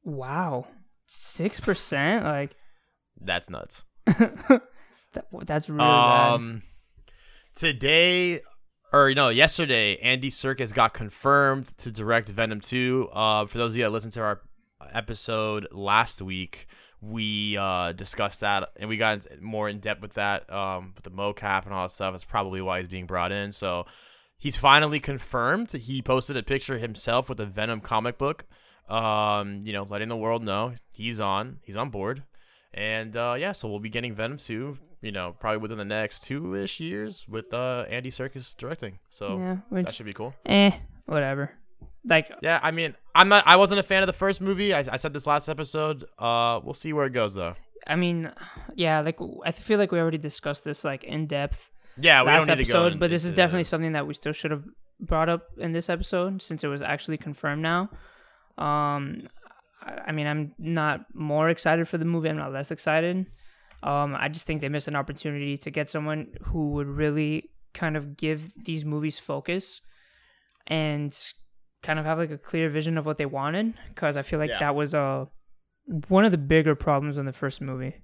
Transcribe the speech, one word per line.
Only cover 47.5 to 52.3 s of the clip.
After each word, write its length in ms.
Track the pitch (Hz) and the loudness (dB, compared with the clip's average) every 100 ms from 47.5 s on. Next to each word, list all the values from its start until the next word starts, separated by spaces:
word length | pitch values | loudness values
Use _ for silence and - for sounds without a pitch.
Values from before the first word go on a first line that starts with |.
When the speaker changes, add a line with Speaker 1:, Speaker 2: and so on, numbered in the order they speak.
| 90 - - - | -8 -16 -18 -4
Speaker 1:
I 80 | 156 | 0
mean, 340 | 175 170 165 - - - - | 0 0 -4 -10 -18 -16 -14
yeah, 260 | 254 170 156 | -2 2 2
like, 180 | 151 170 | 0 -4
w-, 220 | - - - | -10 -8 -6
I 60 | |
feel 260 | 165 - 208 | -6 0 2
like 120 | 202 | 4
we 60 | 175 | 2
already 180 | 165 160 | 0 0
discussed 460 | 151 - 151 143 | -6 -8 -6 -6
this, 200 | - 147 | -6 -6
like, 200 | 143 135 | -6 -6
in 220 | - 151 156 | -8 -6 -4
depth 420 | 143 143 - - - - - | -2 -4 -6 -12 -20 -20 2
Speaker 2:
Yeah, 260 | 165 139 | 8 8
we 40 | |
Speaker 1:
last 200 | 127 | 10